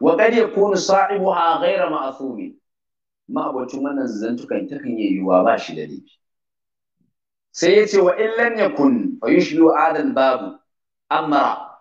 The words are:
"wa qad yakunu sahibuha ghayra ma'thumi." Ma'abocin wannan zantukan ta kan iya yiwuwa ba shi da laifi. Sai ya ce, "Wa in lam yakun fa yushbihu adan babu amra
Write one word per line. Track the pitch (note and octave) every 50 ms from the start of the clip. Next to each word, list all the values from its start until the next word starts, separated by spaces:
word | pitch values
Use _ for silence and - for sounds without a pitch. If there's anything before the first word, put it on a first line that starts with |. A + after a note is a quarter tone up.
"wa | - E3 - G3+
qad | G#3+ A3+ A#3+
yakunu | A3+ G#3 G3 - G3+ G3 G#3 F#3+ F#3
sahibuha | - - F#3+ G3 - - G3+ G3+ F#3+ F#3+ F3 F3 E3+ E3 D#3+ D#3
ghayra | F3 - G3 F3+ F3+ E3
ma'thumi." | D#3 D3+ C3+ C3 - - C3+ C3 A#2 G2+ F#2 - - _ _ _ _ _ _ _ _ _ _ _ _ _ _ -
Ma'abocin | A#2+ D3+ D#3 D#3 C3+ B2+ B2+ - C3+ B2+ C3+
wannan | C#3+ C#3 C3+ B2 A2+
zantukan | G#2+ G2+ A2 A#2 A#2+ A#2+ - - A#2 - - C#3
ta | C#3+ C#3+
kan | - B2 A2+ A2
iya | G#2 G2+ F#2 F#2
yiwuwa | F#2 F#2 F#2 F2+ F#2
ba | A#2 A2+ G#2+
shi | - - D#2+
da | D#2 D#2
laifi. | D2+ C#2+ - - _ _ _ _ _ _ _ _ _ _ _ _ _ _ _ _ _ _ _ _ _ _ _ _ _ _ _ _ _
Sai | _ - E3+ F3 G3+ G#3+
ya | G#3
ce, | - G3 G3
"Wa | F3+ F3+ F3+ -
in | A3 A3 A3+ A#3
lam | A#3+ A#3 A#3 A3
yakun | G3 E3 - C#3+ C#3 C3 A#2+ A2 - - - -
fa | - A#2+
yushbihu | D#3+ F3+ E3 D3 D3+ D#3+ D#3+ D#3 D3+ D3+
adan | D#3 D#3+ D#3 D3+ D3 C3+ A#2+
babu | C3 C3 C3 B2+ B2+ G2+ - - - _ _ _ _ _ _ _ _ _ -
amra | D3 D3+ D#3 D#3 D3 C#3 C3+ A#2+ G#2+ - - - - -